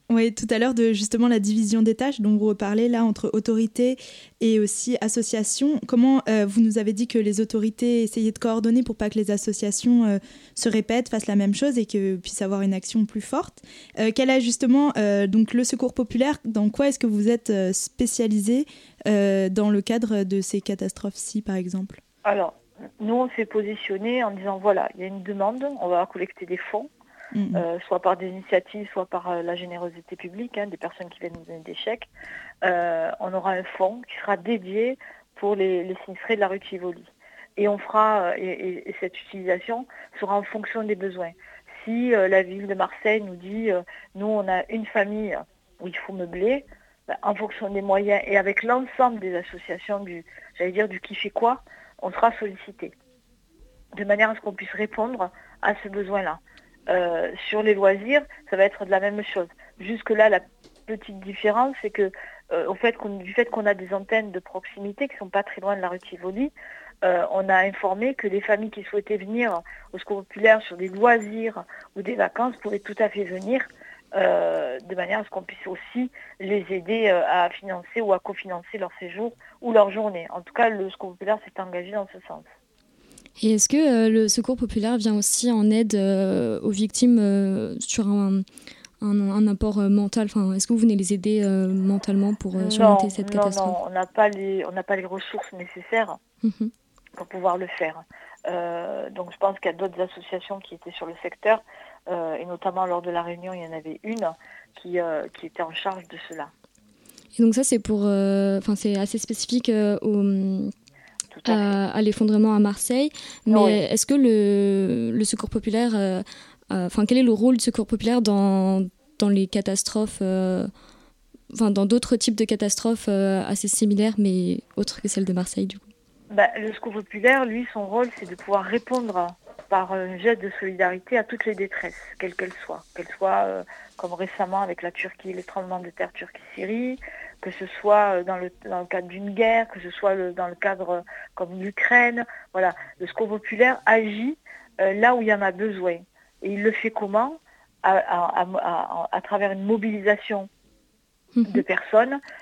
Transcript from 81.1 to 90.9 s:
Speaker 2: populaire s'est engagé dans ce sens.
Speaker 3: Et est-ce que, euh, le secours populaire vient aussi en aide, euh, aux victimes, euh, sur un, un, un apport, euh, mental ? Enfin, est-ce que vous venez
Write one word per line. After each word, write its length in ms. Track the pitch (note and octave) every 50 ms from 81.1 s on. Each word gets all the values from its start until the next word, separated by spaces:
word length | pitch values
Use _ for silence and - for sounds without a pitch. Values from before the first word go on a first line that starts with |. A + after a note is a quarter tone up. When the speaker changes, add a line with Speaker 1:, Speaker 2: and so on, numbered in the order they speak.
Speaker 2:
populaire 280 | F3+ - F#3+ G3 G#3+ G#3+ -
s'est 180 | - - -
engagé 300 | F#3 F#3 F3+ F3 F3 F#3+
dans 160 | G#3 G#3 G3 F#3+
ce 60 | - F#3 -
sens. 160 | - D#3+ C#3+ - _ _ _ _ _ _ _ _ _ _ _ _ _ - - - - - -
Speaker 3:
Et 120 | - A3 A3
est-ce 120 | G#3 -
que, 100 | - C4+
euh, 340 | D4+ D#4+ C#4+ A#3+ A3+ A3 A3
le 180 | A3 A3 A3 G#3
secours 300 | - A#3+ A3 - C4 B3
populaire 400 | B3 G3+ - A3+ G3+ A3+ B3 A3+
vient 180 | G#3 A3+ G#3+
aussi 340 | G#3 G3+ - - - A#3+ B3
en 200 | A#3 G#3+ G#3 G#3+
aide, 240 | G#3+ A3+ A#3 G#3 G#3+
euh, 640 | G3+ F#3+ G3 G3 F#3+ G3 F#3+ F#3+ F#3+ - A2+ G#2+ -
aux 100 | - A3
victimes, 480 | G3+ G3 A3 G#3 - - B3 B3 A#3+ A3+
euh, 560 | G#3 G3+ G3 G3 G3 F#3+ F#3+ A3 A3 - - -
sur 260 | - - - - G3+
un, 360 | G3+ G3+ G3+ G3 F#3+ G3 G3 F#3+ - - - - - - - - - _ -
un, 300 | G#3+ G#3 G3+ G3+ G3+ G3
un 160 | G3 G#3 G#3+
apport, 320 | G#3+ G3+ - G#3+ G#3+ G3+ G#3+
euh, 100 | G3+ G3
mental ? 380 | G3+ G#3 G3+ G3 - A3+ G#3+
Enfin, 260 | G#3 - G#3+ F#3+ F#3
est-ce 140 | F#3+ G3 -
que 80 | - A#3
vous 40 | A3
venez 180 | A3+ A3+